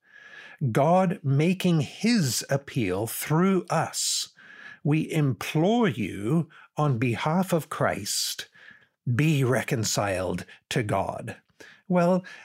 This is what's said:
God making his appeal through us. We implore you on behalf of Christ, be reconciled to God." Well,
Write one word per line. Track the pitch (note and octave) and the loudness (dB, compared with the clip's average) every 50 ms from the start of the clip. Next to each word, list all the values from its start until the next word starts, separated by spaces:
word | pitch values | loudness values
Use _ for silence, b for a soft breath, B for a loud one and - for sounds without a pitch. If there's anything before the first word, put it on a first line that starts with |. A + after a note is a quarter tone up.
| B B B B B B B B B B B B D3+ A#2 | B B B B B B B B B B B B -2 0
God | G#2+ D3+ C3+ E3 F3+ F#3 F#3+ F3 F#3+ - | 2 2 4 4 4 4 4 2 0 -2
making | - C3+ C#3 C#3+ D#3 F#3 F3+ F#3+ - F3+ E3+ D#3 | -2 0 2 2 2 2 0 2 2 2 2 2
his | B2 - - - - A3+ A#3+ G#3+ D3 A#2+ - - - - | 0 -2 -4 -2 0 2 2 2 2 0 -2 -4 -4 -2
appeal | C#3 C3+ - - - C#3 G#2+ F2+ F2+ G2 A2+ | -4 -4 -4 -4 -4 -2 -2 0 -2 -2 -4
through | A2 - - - - D3+ E3 F#3 G3 F#3+ F3 - - | -4 -6 -6 -4 0 2 2 4 4 2 0 0 -2
us. | D3 D#3+ B2+ - - - - - - - - - B B B B B B B B B B B | -2 -2 -2 -2 -4 -4 -4 -2 -2 -4 -6 -8 B B B B B B B B B B B
We | C#3+ D#3 D#3 - - | 0 0 0 0 0
implore | E3 D#3 D3 C3+ A2+ - - - - D#3 E3 G3+ A#3 B3 A3+ | 0 0 0 0 0 -2 -6 -4 0 2 2 4 4 2 2
you | E3 A2+ A#2+ G2+ F#2 F#2 F#2+ G2+ A2+ D#3 E3+ D3 B B B B B B | 0 0 -2 -4 -6 -4 -4 -2 0 0 0 0 B B B B B B
on | - D3+ D3 B2 | 0 2 2 2
behalf | A2 C3+ A#2+ A2 - - D3+ E3 F#3+ F#3 - F3 | 2 0 0 0 0 0 0 0 0 0 0 0
of | D#3+ - - | -2 -2 -4
Christ, | - - C3 F#2+ D#2 - G2+ - - - - - - - - - B B B B B B B B B B - B2+ A#2+ | -4 0 0 0 0 -2 -4 -6 -4 -4 -4 -4 -6 -8 -12 -16 B B B B B B B B B B -4 -2 0
be | A2+ D3+ D#3+ D3+ C3+ C3 | 2 2 4 4 4 4
reconciled | A#2+ C3 - - - D3 A2+ G#2+ - - B2 G#2 G2+ F#2 F2+ F#2 F2+ F#2 F2+ - B B B B - | 2 2 0 0 -2 -2 -2 0 -2 0 0 0 0 0 -2 -2 -2 -4 -4 -6 B B B B -4
to | - C#3+ | -2 -2
God." | G#2+ G#2+ G#2 G2 F#2+ - - - A#2 A#2 - - _ _ _ B B B B B B | 0 0 0 -2 -2 -2 -6 -8 -8 -12 -12 -14 _ _ _ B B B B B B
Well, | B F3+ F3+ E3+ F3 F#3 F3+ F#3 B B B | B 2 4 4 4 2 2 0 B B B